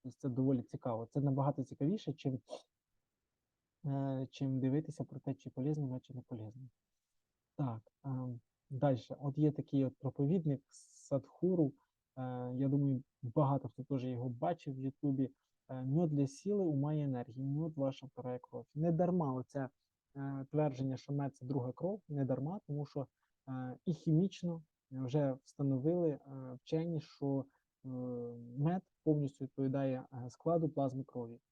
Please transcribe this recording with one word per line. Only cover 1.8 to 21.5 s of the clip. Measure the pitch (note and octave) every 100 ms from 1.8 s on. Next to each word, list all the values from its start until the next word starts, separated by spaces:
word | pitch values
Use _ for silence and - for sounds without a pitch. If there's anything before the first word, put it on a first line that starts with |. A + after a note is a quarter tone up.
| C#3+ G#3+ -
чим, | - C#3 C3 _ - _ _ _ _ _ _ _ _ _ _ _ _ C#3+
е, | C#3 C#3 C3 C3
чим | - C3+ C3
дивитися | C3 C#3+ D#3+ -
про | - C3+
те, | -
чи | C3 C#3
полезний | - C3+ D3+ C#3
мед, | B2+
чи | -
не | B2+
полезний. | - A#2+ G#2+ B2 B2+ _ _ _ _ _ _ _ _ -
Так, | C3+ A2+ _ _
ем, | C#3 C3 B2+ A#2 _ _ _
дальше. | C3 C#3+ B2 - -
От | C#3+ C3+
є | D3+
такий | C#3+ - C#3
от | C3 -
проповідник | C3 - C#3+ F#3+ D#3 C3+ _
Садхгуру. | - - - - C3+ - - F3+ F3 C#3+ - _ _ _ -
Е, | B2+ B2+ B2
я | B2+ C3+
думаю, | C#3+ C#3 B2+ - _
багато | B2 D#3 C3+ C#3 A#2
хто | -
теж | B2+ C#3
його | B2+ B2 B2+
бачив | A#2+ D#3 E3+ D3+
в | C3
Ютубі. | C3 - D3 C3+ B2+ _ _ _ _
Е, | C3
«Мед | C3 D3 E3+
для | C#3+ C#3
сили, | - G3 G#3
ума | F3+ C#3 D3
і | D3+
енергії. | C#3+ B2 A#2+ A#2+ C3+
Мед — | C#3+ E3 D#3
ваша | C3+ C3 C3
вторая | - B2+ B2
кров». | - B2 A#2
Не | D3 E3
дарма | E3 F3 F#3 D3
оце, | B2+ B2 C#3+ B2+ _ _ _ _ C#3
е, | C#3 C3+ C3+
твердження, | D3+ D3+ B2+ C3+ C3
що | -
мед — | C#3+ C#3 -
це |
друга | B2+